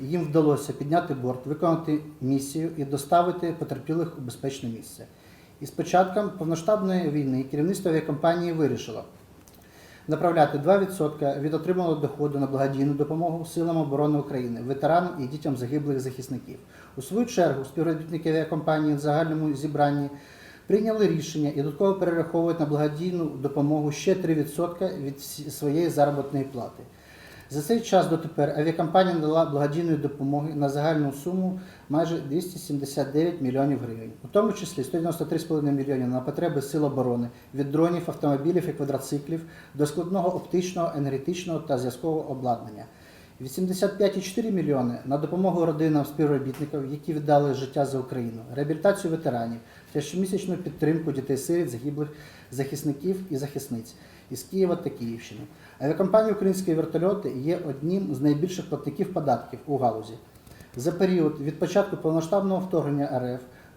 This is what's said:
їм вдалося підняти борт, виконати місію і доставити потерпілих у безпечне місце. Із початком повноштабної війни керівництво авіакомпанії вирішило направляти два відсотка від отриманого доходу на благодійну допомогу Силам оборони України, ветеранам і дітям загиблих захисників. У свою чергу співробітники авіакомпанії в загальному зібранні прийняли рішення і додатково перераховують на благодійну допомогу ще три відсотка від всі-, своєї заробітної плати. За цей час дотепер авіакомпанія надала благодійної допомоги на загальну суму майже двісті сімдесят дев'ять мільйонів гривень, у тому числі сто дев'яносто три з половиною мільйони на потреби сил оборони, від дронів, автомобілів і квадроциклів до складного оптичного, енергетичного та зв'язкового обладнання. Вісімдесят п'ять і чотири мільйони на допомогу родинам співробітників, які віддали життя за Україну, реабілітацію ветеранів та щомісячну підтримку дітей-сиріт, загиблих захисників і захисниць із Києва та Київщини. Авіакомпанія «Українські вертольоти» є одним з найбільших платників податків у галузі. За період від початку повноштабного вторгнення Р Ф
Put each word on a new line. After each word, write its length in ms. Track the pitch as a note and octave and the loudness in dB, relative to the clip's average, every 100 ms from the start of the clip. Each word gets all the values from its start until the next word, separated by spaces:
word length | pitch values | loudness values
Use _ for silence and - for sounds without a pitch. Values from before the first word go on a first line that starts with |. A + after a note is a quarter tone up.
їм 220 | C3+ F3 | -4 -2
вдалося 500 | D3+ D#3 D3+ C#3 - | 2 4 6 4 0
підняти 400 | B2 C#3+ E3+ E3 | -6 0 2 2
борт, 320 | B2+ B2 B2 C3+ | -2 -2 -4 -6
виконати 540 | D3+ E3+ D#3+ D#3+ D3+ - - | 0 2 2 0 -2 -2 -4
місію 480 | B2+ C3+ - D#3+ E3 D#3+ | 0 0 0 -4 -4 -4
і 80 | C#3 | -4
доставити 720 | C#3 - F3 F3 F3 E3+ E3 | -4 4 4 4 0 -4 -4
потерпілих 580 | - - - E3 E3 C#3+ | -6 -6 -4 -2 -2 -6
у 40 | |
безпечне 480 | B2 - C#3 C3+ A#2+ | -10 -6 -6 -4 -6
місце. 360 | A2 - - A2 - - - - - | -8 -12 -18 -18 -20 -20 -20 -20 -14
Із 120 | C#3+ | -8
початком 580 | - - F3+ F#3 G#3 G3+ - | -6 4 4 4 2 -2 -2
повноштабної 720 | D#3+ E3 - G#3 F#3+ F#3 D#3 | -2 0 2 2 2 0 2
війни 340 | D3 C3+ C3 C3 | 0 0 0 -2
керівництво 400 | D3 E3+ G3 F3 | 0 0 0 2
авіакомпанії 640 | D#3+ D#3+ C#3+ E3+ F3 F3 | 2 0 2 2 2 0
вирішило 500 | E3 C#3 A#2 - A2 - - - - - - - - - - - | 2 2 0 -6 -10 -12 -18 -20 -20 -20 -20 -20 -20 -20 -12 -4
направляти 500 | D3+ F3 E3 C#3 C#3+ | 0 4 6 4 4
два 200 | D3 G3 | 4 4
відсотка 580 | F#3+ - D3+ - C#3+ C#3+ | 2 0 -2 0 0 0
від 140 | D3+ | 0
отриманого 420 | D#3 D#3 F3+ E3+ D3+ | 0 0 0 0 0
доходу 440 | D3 - D3 C#3+ | -2 -2 -2 0
на 80 | C3+ | 0
благодійну 460 | C3+ C#3 C#3 C#3+ | 2 0 2 2
допомогу 520 | C#3 D3 D#3+ E3 E3 D#3+ | 2 0 0 0 -2 -4
Силам 320 | E3+ E3 E3 | -2 0 2
оборони 420 | C#3+ C#3 D3+ D3 | 2 2 2 2
України, 420 | C3+ C3+ B2 A#2 | 0 -4 -4 -4
ветеранам 500 | A#2+ C3+ D3 E3+ F3+ - | -4 0 4 4 2 -4
і 80 | B2+ | -6
дітям 300 | D3 D#3+ B2 | -4 -4 -2
загиблих 420 | A#2+ D3 C#3+ C3+ | -2 -2 0 -2
захисників. 600 | B2+ B2+ B2 B2 - - - - - - | -4 -8 -8 -8 -10 -16 -18 -20 -16 -12
У 40 | |
свою 240 | B2 G3+ A#3+ | -4 -2 0
чергу 400 | - E3 C3+ B2+ | 4 4 2 -2
співробітники 640 | E3 E3 D#3 D#3+ D#3+ E3 | -2 0 0 -4 -2 2
авіакомпанії 640 | D#3+ D#3 D#3 D#3+ D#3 D3+ C#3+ | 2 0 0 2 2 2 2
в 40 | |
загальному 560 | D3+ D3+ E3 D#3 D3+ C3+ | 2 2 2 0 0 -2
зібранні 540 | D3+ D3 C#3+ C#3+ C#3+ - - - - - - | -2 2 4 2 -2 -6 -18 -20 -20 -12 0
прийняли 400 | G#3 A3 A3 F#3 | 2 2 4 4
рішення 440 | E3 - D#3+ D3 C#3+ | 2 -2 -2 0 0
і 60 | |
додатково 320 | D3 - G3 | -2 2 2
перераховують 680 | F#3+ F3 E3 E3 E3+ E3+ E3 | 2 2 2 0 0 2 2
на 60 | D3+ | 0
благодійну 600 | D3 D3+ D3 F3+ F3 D#3 | 2 0 0 -2 -2 -2
допомогу 640 | C3+ C#3 D3 C#3+ D3+ D3 | -2 -2 2 2 2 0
ще 240 | D3 G3 F#3 | 0 2 2
три 180 | F3 | 2
відсотка 560 | D3+ D3 - F3 E3+ F#3 D3 | 0 0 -2 -4 -2 -4 -4
від 140 | C#3 C3+ | -6 -8
всі-, 320 | - - D3 | -12 -12 -10
своєї 400 | - D3 D#3 E3+ | -4 0 2 2
заробітної 560 | C#3 C#3+ C#3+ C#3 C#3+ C3+ | 4 4 4 -2 -2 -2
плати. 380 | B2 G#2+ - - - - - - - - | -6 -10 -12 -20 -20 -20 -20 -20 -20 -8
За 120 | C#3+ | -6
цей 180 | D3 A#3 | 0 0
час 280 | - F#3 D3+ | 4 4 6
дотепер 480 | E3 D#3 - C#3+ D3+ | 2 0 0 2 2
авіакомпанія 580 | D#3+ D#3+ E3 F#3 F#3 E3+ | 0 0 4 4 4 4
надала 300 | D3+ D#3+ D#3 | 2 2 2
благодійної 520 | C#3+ C#3+ D#3 E3+ D3 | 2 0 0 0 0
допомоги 560 | C#3+ C#3+ C#3 C#3+ D#3 D3+ | 0 -2 -2 0 -2 0
на 140 | C#3+ | 0
загальну 420 | C#3+ D#3 D3+ C#3 | 2 2 2 0
суму 480 | C#3 F3+ F#3 F#3 F#3 - - - | -2 -4 -2 -2 -4 -10 -16 -2
майже 300 | D3 E3 E3 | 0 2 -2
двісті 400 | C#3 D#3+ F3+ - | -2 -4 -4 -8
сімдесят 520 | - C#3+ C#3 - C3+ | -6 -4 -4 -2 0
дев'ять 300 | D3+ E3+ E3 | 2 2 0
мільйонів 380 | C3 C3+ C#3+ B2 | 0 2 2 0
гривень, 320 | A2+ A2+ A2+ - | -4 -8 -12 -14
у 40 | C3+ | 0
тому 260 | G3+ A3 | 2 2
числі 300 | F#3+ F#3 - | 0 -6 -6
сто 80 | B2 | -2
дев'яносто 340 | E3+ E3 E3 D3+ | 0 0 -2 -2
три 140 | E3 | -2
з 40 | |
половиною 340 | - D#3 C#3+ C#3 | 0 0 2 0
мільйони 300 | C3+ C3 B2 | 0 0 0
на 120 | B2+ | -2
потреби 420 | C3+ C#3+ E3+ C#3+ | -2 -2 0 0
сил 240 | C3+ D#3+ D3 | -2 0 2
оборони, 440 | C3 B2 A#2+ A#2+ - - | 2 0 0 -2 -8 -8
від 180 | C3+ C#3 | -4 0
дронів, 320 | D#3 E3+ F3 E3 | 2 4 2 -4
автомобілів 640 | - D3+ C3+ D#3 F3+ D#3 | -2 0 2 2 2 0
і 40 | |
квадроциклів 680 | C#3+ C#3 C3 - C#3+ D#3 E3 - - - | -2 -2 -2 -2 -6 -4 -6 -8 -18 -10
до 120 | C#3 D3 | 0 0
складного 500 | F3+ E3+ F#3+ F3 F3 | 0 0 0 2 0
оптичного, 560 | - F3+ F#3 F3 E3 C#3+ | 0 0 0 0 -2 0
енергетичного 640 | C#3 C3+ D3+ F3 F3 D#3+ | -2 -2 -2 -4 -4 -4
та 180 | - B2+ | 0 0
зв'язкового 540 | B2+ - E3 D#3 C#3+ | 0 -2 -2 0 -2
обладнання. 540 | C3 B2 A#2 A2 G#2+ A#2+ - - - - - | -2 0 -2 -4 -14 -16 -20 -20 -20 -20 -14
Вісімдесят 560 | C3 - F#3 F3+ G3 - | -8 -2 -2 2 0 4
п'ять 200 | G3+ F#3+ | 2 2
і 40 | |
чотири 300 | - - A3 | -4 -4 0
мільйони 480 | F#3+ D3 C3+ A#2+ A#2+ C3 | 0 2 2 0 -2 -2
на 120 | C#3+ | -2
допомогу 480 | D#3 F3 F#3+ E3 E3 | 0 0 2 4 2
родинам 400 | D3+ D#3+ D3 C3+ | 2 2 2 0
співробітників, 840 | - D3 C#3 C3 C3 D3 D3 C3+ | 0 2 2 0 -6 -6 -4 -6
які 220 | D3 F3+ | -6 -4
віддали 400 | D3+ D3 D3 C#3+ | -2 4 6 6
життя 320 | B2 C3 D3 C3+ | 0 -2 0 0
за 140 | C3+ | -2
Україну, 420 | B2 C3 A#2 A2+ A2+ C3 | -4 -4 -4 -8 -8 -4
реабілітацію 560 | D3 D#3+ G3+ G3 E3+ | -2 2 2 2 0
ветеранів 480 | D#3+ D3+ A#2+ A#2 A#2 - - - | -2 0 -2 -2 -6 -12 -20 -8
та 100 | D3 | -6
щомісячну 540 | C#3 F3+ F#3+ G3 F3+ E3+ | -2 -2 -2 -2 -2 -4
підтримку 560 | D#3 - D3+ D#3+ D3+ | -6 0 2 2 0
дітей-сиріт, 580 | C3+ C3 C3+ - F3 D#3 | -4 -2 -2 0 0 0
загиблих 400 | A#2 C#3+ C#3+ D3 - - - - | -4 -6 -4 -6 -8 -18 -20 -8
захисників 680 | B2+ C3+ D3 D3+ C3+ F#3 F#3+ - | -4 -4 -4 -4 -2 -2 -4 -4
і 80 | C3+ | -6
захисниць 580 | C#3+ C3+ - A2+ A2+ - - - - | -4 -8 -6 -8 -8 -16 -20 -20 -14
із 140 | C3 | -12
Києва 320 | - F#3+ F3+ E3+ | -4 0 2 0
та 140 | C3+ | -4
Київщини. 520 | - A#2 A2+ - G#2+ - - - - | -6 -8 -8 -12 -14 -16 -18 -20 -4
Авіакомпанія 540 | C3+ D#3+ F#3+ A3 A3 | -2 2 4 6 4
«Українські 400 | G3+ F#3+ F#3 - | 2 2 2 0
вертольоти» 580 | D#3+ D#3 D#3+ F3+ G3+ C#3 | 0 0 0 2 0 -2
є 280 | C3 D3 E3+ D#3 | -2 -2 -2 -4
одним 460 | C3+ D#3 G3 F#3+ C3 | -4 -2 0 -2 2
з 60 | |
найбільших 480 | D3 D3 F3+ F3+ - | 4 4 2 -2 -6
платників 440 | - D3 D3+ F#3 | -6 -4 -4 -2
податків 460 | E3+ C#3 A#2 - A#2 - | 0 0 0 -2 -12 -4
у 120 | C3+ | 0
галузі. 360 | A#2+ A2 A2 A2+ - - - - - B2 | 2 0 -6 -14 -18 -20 -20 -20 -14 -4
За 160 | D3 | -2
період 500 | E3+ F#3+ F3+ D3+ D3+ | 2 4 4 2 0
від 180 | C#3+ D3+ | -4 -2
початку 380 | E3+ G3+ G3 E3 | 0 2 2 0
повноштабного 640 | D#3+ D#3+ D#3+ G3+ G3 F#3 | 0 2 2 2 2 0
вторгнення 480 | F#3+ E3 C#3+ C#3+ C#3+ | 0 0 2 0 0
Р 100 | C3 | -2
Ф 180 | B2 B2+ - - - | -2 -6 -10 -20 -16